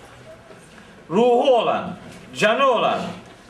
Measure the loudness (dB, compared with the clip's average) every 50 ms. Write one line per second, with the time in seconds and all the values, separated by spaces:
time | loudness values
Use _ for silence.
0 | -20 -20 -20 -20 -20 -20 -20 -20 -20 -20 -20 -20 -20 -20 -20 -20 -20 -20 -20 -20
1 | -12 -4 0 2 2 4 2 2 4 4 2 2 2 0 -2 -2 -4 -8 -12 -14
2 | -16 -20 -20 -20 -20 -16 -6 -2 0 0 2 2 2 2 2 2 0 0 -2 -2
3 | -6 -8 -10 -14 -18 -20 -20 -20 -20 -20